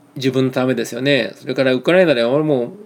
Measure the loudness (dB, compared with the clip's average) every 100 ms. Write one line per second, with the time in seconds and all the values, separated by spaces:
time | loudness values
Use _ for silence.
0 | _ -6 -2 0 0 0 -2 -2 -4 -4
1 | 0 0 0 -8 -8 -2 0 0 2 4
2 | 4 4 2 0 0 0 -2 -8